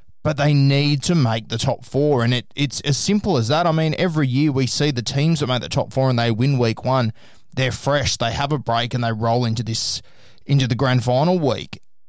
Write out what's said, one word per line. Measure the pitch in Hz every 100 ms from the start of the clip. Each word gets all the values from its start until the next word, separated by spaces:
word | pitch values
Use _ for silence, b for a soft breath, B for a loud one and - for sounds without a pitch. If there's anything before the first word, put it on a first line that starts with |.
| - -
but | 151 147
they | 147
need | 143 139 139 147 147
to | - 170
make | 120 113 107
the | 110
top | 131 117 -
four, | 131 147 135
and | 117
it, | 123 -
it's | - 139 -
as | 143 135
simple | - 208 214 143
as | 110
that. | 151 175
I |
mean, | 160 160 -
every | 190 156 139
year | 127 151
we | 135 127
see | - 147
the | 123
teams | 104 135 156 160
that | 131
make | 127
the | 82
top | 139 -
four | 131 131
and | 120
they | 117
win | 110 135 135
week | 117 110
one, | 123 131 117 b b b b
they're | - 131
fresh, | - 139 143 127 -
they | 117
have | 123 143
a | 147
break, | 110 117 120
and | 123
they | 117
roll | 110 113 120 117
into | 110
this, | 110 113 - - b b b b -
into | 143 127
the | 120
grand | 135 127 117
final | 123 165 185
week. | 147 101 - - - -